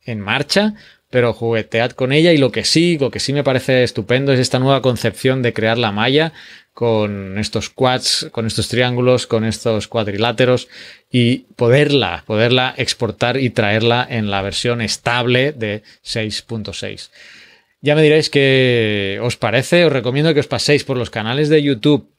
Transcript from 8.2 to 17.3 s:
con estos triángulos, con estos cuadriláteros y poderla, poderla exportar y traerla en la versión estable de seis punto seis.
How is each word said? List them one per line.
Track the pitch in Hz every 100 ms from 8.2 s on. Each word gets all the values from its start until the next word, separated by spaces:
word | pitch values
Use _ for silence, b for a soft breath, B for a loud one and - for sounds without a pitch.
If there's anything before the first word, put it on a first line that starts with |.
| 160
con | - 113
estos | - -
triángulos, | 120 123 123 123 127 -
con | 113
estos | 113 110 120 110 -
cuadriláteros | 117 104 101 117 113 127 123 - B B B _
y | 127 120 131 _ -
poderla, | 117 131 147 143 98 87 -
poderla | 107 117 127 127 -
exportar | 120 - 113 - 120 123
y | 127
traerla | 117 104 110 117 120 127
en | 120 104
la | 98
versión | 98 98 123 120
estable | 107 - - 120 120 123 135
de | 151 107 107 b b
seis | - 113 107 104
punto | - 113 104
seis. | 98 104 104 - B B